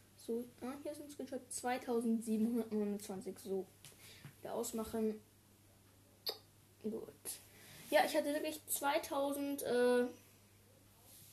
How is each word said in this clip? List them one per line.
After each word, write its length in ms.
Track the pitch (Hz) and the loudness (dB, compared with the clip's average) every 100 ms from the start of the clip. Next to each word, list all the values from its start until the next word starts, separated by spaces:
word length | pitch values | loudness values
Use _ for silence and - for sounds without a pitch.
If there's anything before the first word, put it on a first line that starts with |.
| - - | -20 -14
So, 260 | - 233 240 - | -4 -4 -4 -8
ah, 140 | 247 285 | -8 -6
hier 100 | 294 | -6
ist 80 | 302 | -8
ein 100 | 294 | -10
Screenshot. 300 | 294 262 254 - | -10 -6 -6 -6
Zweitausendsiebenhundertneunundzwanzig. 1900 | - 247 254 - 233 233 226 220 220 220 233 220 214 208 202 - 190 185 180 | -4 -2 0 2 2 4 2 2 4 4 2 0 0 0 -2 -4 -8 -8 -8
So. 280 | 196 190 185 - - - - - - - | -4 -2 -2 -10 -20 -20 -20 -18 -18 -14
Wieder 120 | - | -6
ausmachen. 680 | 220 233 226 220 226 220 214 - - - - - - - - - - - - - - - - | -4 -2 -4 -4 0 0 -2 -8 -20 -20 -20 -20 -20 -20 -20 -20 -8 -8 -8 -12 -20 -20 -10
Gut. 580 | 220 - - - - - - - - - - | -6 -6 -8 -12 -10 -10 -12 -20 -20 -18 2
Ja, 140 | 294 | 4
ich 100 | - | 6
hatte 200 | 302 285 | 4 2
wirklich 260 | 302 311 302 - | 0 -2 -6 -4
zweitausend, 960 | - 285 302 - 277 277 277 285 277 | 0 2 2 2 2 2 0 -2 -2
äh, 420 | - 240 247 247 247 - - - - - - - - - - - - | 2 4 6 6 4 -2 -16 -20 -20 -20 -20 -20 -20 -20 -20 -20 -20